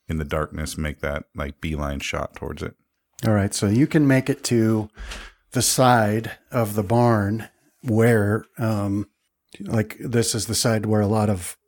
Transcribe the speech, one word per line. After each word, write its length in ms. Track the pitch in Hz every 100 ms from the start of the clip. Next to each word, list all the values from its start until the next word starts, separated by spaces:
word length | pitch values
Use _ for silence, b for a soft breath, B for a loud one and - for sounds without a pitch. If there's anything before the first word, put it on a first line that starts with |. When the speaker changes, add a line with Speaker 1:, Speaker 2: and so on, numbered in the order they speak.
| _
Speaker 1:
in 120 | 80
the 60 |
darkness 520 | 76 78 78 78 78 -
make 240 | 78 71
that, 240 | 73 73 -
like, 280 | - 71 -
beeline 380 | 82 73 71 69
shot 340 | - - - -
towards 260 | - 73
it. 120 | - - _ _ _ - 117
Speaker 2:
All 60 |
right, 220 | 107 98
so 140 | - 104
you 180 | 107 156
can 200 | 165 143
make 220 | 131 131
it 160 | 139
to 460 | - 120 110 110 104 B B B B B B
the 100 | -
side 680 | 117 - 131 120 107 107 113 - _
of 240 | 131 110
the 80 | 104
barn 640 | 98 117 120 113 101 110 107 _ _ _
where, 640 | 135 110 117 113 101 107 - -
um, 500 | 113 107 101 101 101 _ _ _ _ -
like, 360 | - 113 107 -
this 360 | 143 120 113
is 100 | 117 107
the 80 |
side 300 | 107 123 110
where 160 | 104 107
a 60 | 101
lot 240 | 107 107
of, 260 | 98 87 -